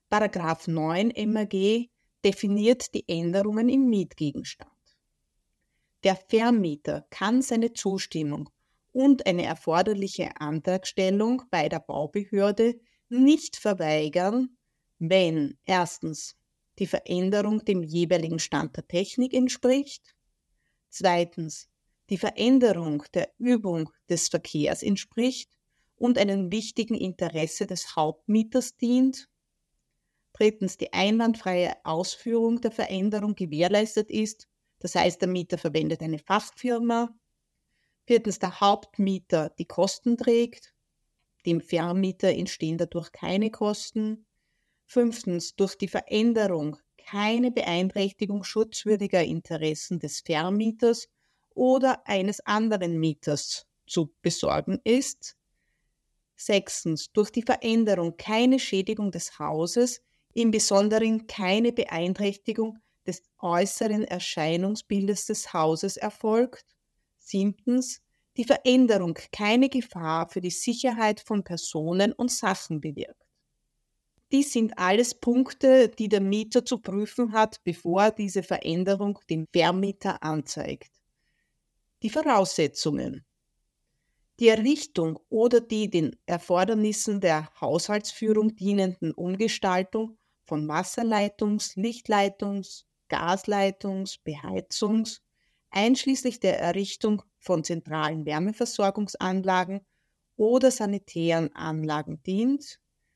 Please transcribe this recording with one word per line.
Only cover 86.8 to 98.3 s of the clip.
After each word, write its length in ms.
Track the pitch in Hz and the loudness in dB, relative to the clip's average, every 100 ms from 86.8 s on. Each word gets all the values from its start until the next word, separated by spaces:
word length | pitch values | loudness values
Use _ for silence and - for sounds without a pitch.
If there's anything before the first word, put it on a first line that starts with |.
| 214 208 - 202 | 0 -2 -4 0
der 300 | 185 156 156 _ | 0 0 -2 _
Haushaltsführung 920 | 135 165 - 208 208 - 220 214 214 | -2 -2 -2 -4 -4 -4 0 2 2
dienenden 560 | 220 196 202 185 180 160 | 0 0 0 0 -2 -6
Umgestaltung 1080 | - 175 190 220 - 180 180 190 220 226 - _ _ | -4 -6 -2 -2 0 0 0 0 -4 -6 -10 _ _
von 240 | _ 151 151 | _ -6 -2
Wasserleitungs-, 1080 | 156 185 - 233 214 202 - 208 208 - | -2 -2 -4 0 0 0 -2 -2 -2 -4
Lichtleitungs-, 1080 | - 226 233 - 208 202 196 202 202 190 - _ _ _ | -4 -4 -6 -2 2 0 -2 -6 -6 -10 -18 _ _ _
Gasleitungs-, 1120 | - 165 190 - 202 196 190 196 190 190 - | -4 -2 -2 0 0 0 -2 -6 -6 -8 -10
Beheizungs-, 960 | - 147 190 185 - - 208 220 220 - _ _ _ _ _ | -12 -10 -8 -8 -6 -4 0 0 -2 -8 _ _ _ _ _
einschließlich 680 | 196 226 262 269 269 247 240 | 0 2 2 2 0 -2 0
der 180 | 220 - | 0 2
Errichtung 640 | 170 196 196 - 214 214 - _ | 0 -2 -4 -2 0 -2 -4 _
von 240 | - 170 | -2 -2
zentralen 640 | - 170 - 156 151 160 | -2 -6 -4 -4 -2 -2
Wärmeversorgungsanlagen 1600 | 147 | -4